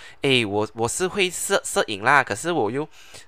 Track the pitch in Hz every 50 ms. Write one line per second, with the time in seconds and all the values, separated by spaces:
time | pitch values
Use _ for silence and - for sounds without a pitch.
0 | - - - - - 139 131 123 113 98 101 107 107 - - 113 113 117 - -
1 | 185 180 - 208 185 180 - - - - 196 - - - - 202 - - 107 95
2 | 107 127 147 139 123 - 101 - 151 170 175 143 110 101 120 139 156 - - -
3 | - - - - -